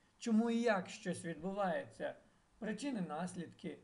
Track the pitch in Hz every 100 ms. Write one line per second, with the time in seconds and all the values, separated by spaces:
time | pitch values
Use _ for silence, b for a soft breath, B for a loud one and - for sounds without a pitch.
0 | b b 233 220 233 233 233 202 180 -
1 | 190 165 160 156 180 196 190 151 135 -
2 | 147 - b b b _ 214 214 285 233
3 | 170 151 180 175 147 - 175 143